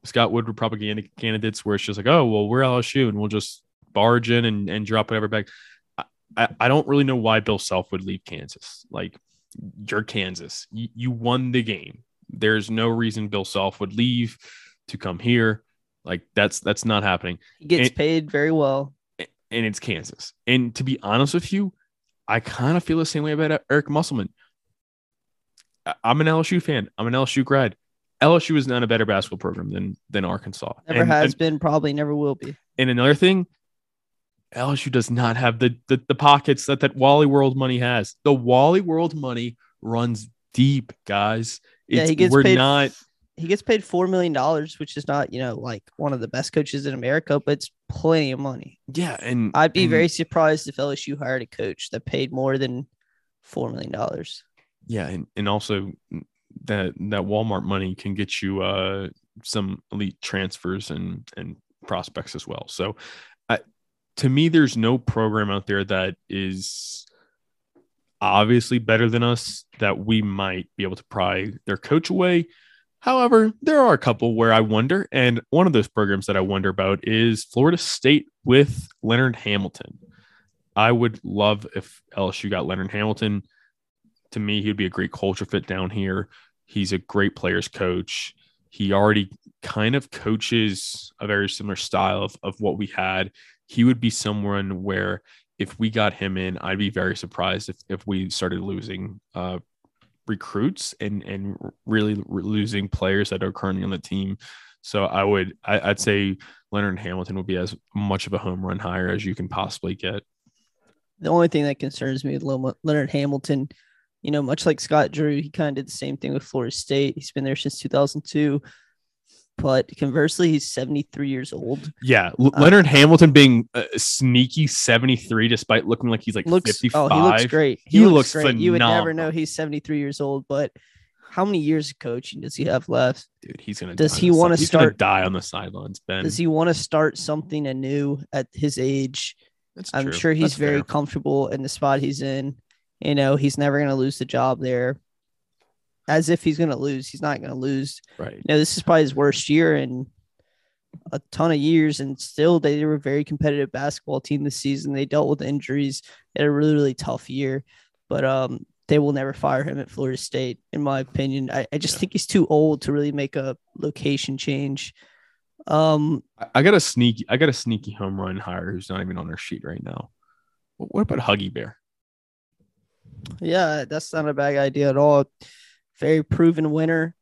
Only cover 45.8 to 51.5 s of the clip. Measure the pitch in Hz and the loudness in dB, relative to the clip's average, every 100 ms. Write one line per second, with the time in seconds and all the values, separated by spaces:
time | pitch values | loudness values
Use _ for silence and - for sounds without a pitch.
45.8 | - - 151 135 113 131 139 - 151 143 | -14 -8 -6 -4 -6 -6 -4 -2 -2 -4
46.8 | 139 135 120 151 156 143 139 143 - _ | -6 -6 -2 -2 0 -2 0 -4 -4 _
47.8 | _ - 160 160 143 127 139 127 - _ | _ -4 0 2 0 -4 -8 -8 -14 _
48.8 | - 135 175 123 117 123 107 - 160 170 | -10 -6 -4 -4 -4 0 0 4 2 4
49.8 | 180 156 165 - 165 - 156 156 147 139 | 2 4 2 0 -4 2 2 2 -2 -6
50.8 | 139 135 - 143 120 131 117 | -4 -4 -8 -8 -4 -6 -6